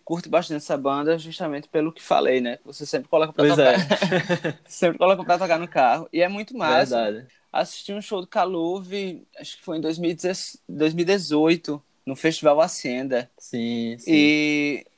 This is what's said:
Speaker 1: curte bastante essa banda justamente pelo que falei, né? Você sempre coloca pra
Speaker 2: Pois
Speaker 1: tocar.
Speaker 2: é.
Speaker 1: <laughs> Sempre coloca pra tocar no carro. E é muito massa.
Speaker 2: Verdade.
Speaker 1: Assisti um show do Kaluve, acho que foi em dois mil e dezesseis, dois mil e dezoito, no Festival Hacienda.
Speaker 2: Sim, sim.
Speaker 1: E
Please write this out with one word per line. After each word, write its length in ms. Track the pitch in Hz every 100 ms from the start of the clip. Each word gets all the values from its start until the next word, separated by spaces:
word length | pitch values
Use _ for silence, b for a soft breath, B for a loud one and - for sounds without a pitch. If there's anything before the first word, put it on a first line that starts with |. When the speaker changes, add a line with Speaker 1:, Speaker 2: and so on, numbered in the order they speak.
Speaker 1:
curte 240 | - 170 -
bastante 300 | 160 175 151
essa 180 | - 147
banda 400 | 135 139 151 165
justamente 500 | 160 160 165 143 -
pelo 240 | 160 156
que 100 | 165
falei, 380 | - 151 143 131
né? 180 | 123 123
Você 200 | - 143
sempre 240 | 147 147 -
coloca 240 | 160 156
pra 120 | -
Speaker 2:
Pois 120 | 147 147
Speaker 1:
tocar. 180 | 131
Speaker 2:
é. 840 | 123 147 202 185 180 - 170 165 -
Speaker 1:
<laughs> 40 | -
Sempre 320 | - 175 151
coloca 260 | 180 185
pra 140 | 175 175
tocar 200 | 185 165
no 80 | 180
carro. 420 | 156 123 143 165
E 80 | 160
é 80 | 175
muito 280 | 202 214 254
massa. 480 | 160 156 131 120
Speaker 2:
Verdade. 220 | 107 110 131 b _
Speaker 1:
Assisti 400 | - 175 - -
um 100 | 202
show 180 | 196 196
do 60 | 180
Kaluve, 1000 | 214 180 175 165 190 180 202 190 165 - -
acho 180 | 151 -
que 80 |
foi 140 | - 160
em 20 |
dois 180 | 156 165
mil 120 | 175
e 40 |
dezesseis, 460 | 165 180 190 - - -
dois 260 | - 156
mil 80 | 165
e 40 | 170
dezoito, 760 | 196 151 151 160 165 - 143 - _
no 100 | -
Festival 460 | 131 160 160 151 147
Hacienda. 680 | 175 - 139 123 135 123 123 _
Speaker 2:
Sim, 580 | - 123 117 117 117 120
sim. 120 | 165
Speaker 1:
E 760 | 156 147 151 151 147 147 135 -